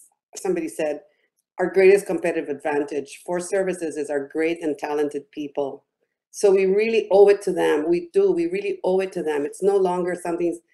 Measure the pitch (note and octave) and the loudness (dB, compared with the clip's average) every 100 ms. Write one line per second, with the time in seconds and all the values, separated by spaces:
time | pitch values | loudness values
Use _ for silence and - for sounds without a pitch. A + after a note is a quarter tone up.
0 | _ _ _ - G3 E3+ D#3+ - D#3 D3 | _ _ _ -10 -4 -4 -4 -4 -4 -6
1 | - _ _ _ _ - F3+ F#3+ F#3+ G3+ | -12 _ _ _ _ -4 -2 4 6 6
2 | G3 F3 F3 E3 D3 C#3 D#3 D3 C#3+ D3 | 4 -4 -2 -2 -4 -6 -4 -2 -2 -6
3 | C3+ - - F3+ F3+ G3 F#3 E3+ D#3+ D3 | -10 -12 -8 -6 -2 -2 -2 -4 -6 -6
4 | D3 D3 C#3 D#3 D#3+ E3 D#3+ C#3 D3+ D3 | -4 -4 -4 -2 -2 -2 -4 -4 -4 -2
5 | D3 C#3+ - - C#3+ D3 C3+ - _ _ | -2 -4 -10 -12 -10 -6 -6 -8 _ _
6 | _ _ _ - G3+ F#3+ F#3+ G3+ A3+ A3+ | _ _ _ 0 2 4 4 2 2 0
7 | G#3 G3 G3 G3+ - E3 E3 D3+ D#3 F3 | 4 6 8 6 0 0 2 2 0 -2
8 | E3+ G3 G3 E3+ E3+ F#3+ G3+ - F3+ F#3+ | 0 2 2 2 -2 -4 -6 -4 0 0
9 | F#3+ F3+ D#3 D3 C#3+ - F#3+ G3 F3+ F3 | -2 -4 -4 -2 -4 -2 2 2 2 -2
10 | F3+ E3+ F3 E3+ F3 - _ | -4 -4 -6 -4 -4 -4 _